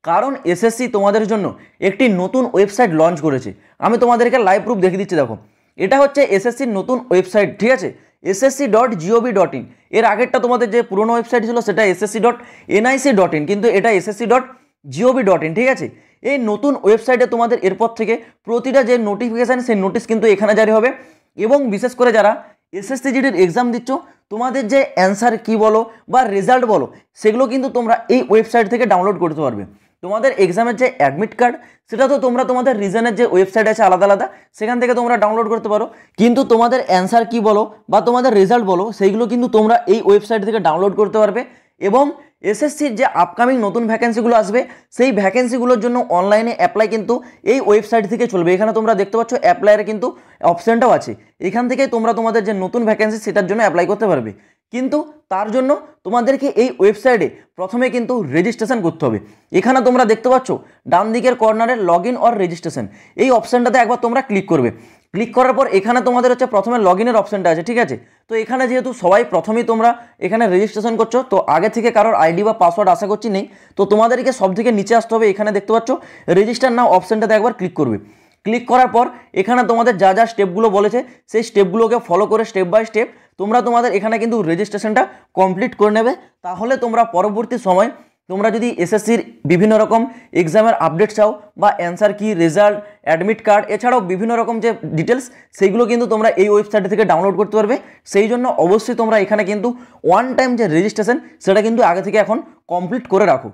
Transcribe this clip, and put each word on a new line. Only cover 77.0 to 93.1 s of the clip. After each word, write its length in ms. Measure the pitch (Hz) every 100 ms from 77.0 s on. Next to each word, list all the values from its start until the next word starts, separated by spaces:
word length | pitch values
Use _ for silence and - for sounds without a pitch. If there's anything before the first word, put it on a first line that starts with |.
| - 214 214 214
একবার 160 | 226 240
ক্লিক 160 | 185 -
করবে। 180 | 131 104 - _ _ _ 196
ক্লিক 180 | 233 240
করার 180 | 247 247 220
পর 100 | 247 - _ -
এখানে 200 | 190 247 233
তোমাদের 240 | 233 240 196
যা 100 | 190 190
যা 60 | 226
স্টেপগুলো 360 | - 196 180 226 196
বলেছে, 220 | 208 240 - - _
সেই 120 | 220 226
স্টেপগুলোকে 480 | 202 190 208 226 233 233
ফলো 180 | 226 202
করে 120 | 214 220
step 180 | 190 185
by 120 | 214 220
step 180 | 214 226 _ _ _
তোমরা 200 | 202 240 240
তোমাদের 240 | 240 240 196
এখানে 180 | 214 220
কিন্তু 140 | 226 226 165
রেজিস্ট্রেশনটা 540 | 170 208 208 214 220 277 - _ -
কমপ্লিট 360 | 190 185 202 -
করে 140 | 208 214
নেবে। 140 | 226 349 - _ 175
তাহলে 280 | 180 226 262
তোমরা 200 | 240 226 226 170
পরবর্তী 420 | 208 202 240 240 190
সময় 220 | 185 226 - _ _ _
তোমরা 180 | 190 220 220
যদি 140 | 240 -
এসএসসির 380 | 170 214 214 233 - - 139
বিভিন্ন 220 | - 214 214
রকম 180 | 214 226 247 - _ -
এক্সামের 340 | 170 196 220 - 160
আপডেট 240 | 156 208 208
চাও 120 | 214 - - -
বা 80 | 202 -
অ্যান্সার 320 | 175 175 208 202
কি, 80 | 214 185
রেজাল্ট, 340 | 165 160 208 208 - _
অ্যাডমিট 320 | -